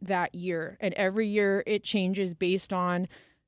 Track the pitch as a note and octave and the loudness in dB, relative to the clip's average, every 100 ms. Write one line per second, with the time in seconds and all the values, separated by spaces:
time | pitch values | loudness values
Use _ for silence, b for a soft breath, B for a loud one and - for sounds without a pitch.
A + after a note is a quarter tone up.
0 | F#3 F#3 F3 F3 F3+ E3+ D#3+ F#3+ G3+ E3+ | -2 0 -2 -4 -4 -4 -4 -4 -4 0
1 | F#3+ G3+ A3 G#3 G3+ G3 - G#3 - G#3+ | 0 2 2 2 4 2 0 -2 0 0
2 | F#3 G3 F#3+ E3+ F3+ F#3 - F#3 F3+ F3+ | 2 0 -2 0 0 0 0 -2 0 0
3 | F#3 B B B | -2 B B B